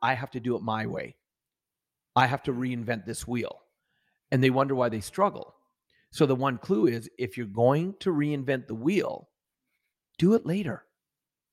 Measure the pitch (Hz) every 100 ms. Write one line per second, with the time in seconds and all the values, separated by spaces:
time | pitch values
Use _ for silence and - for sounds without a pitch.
0 | 120 127 135 131 120 117 113 110 110 78
1 | 65 - _ _ _ _ _ _ _ _
2 | _ 123 127 135 - 123 127 120 113 117
3 | 92 147 - 120 107 - _ _ _ _
4 | _ _ _ 135 131 127 135 131 120 110
5 | - - 196 - - _ _ _ _ _
6 | _ - 143 131 135 120 - 202 170 117
7 | - - 123 - 110 107 123 147 180 -
8 | 190 151 147 143 135 135 - 113 135 202
9 | - - - _ _ _ _ _ _ _
10 | _ - 175 226 - 190 165 90 _ _
11 | _ _ _ _ _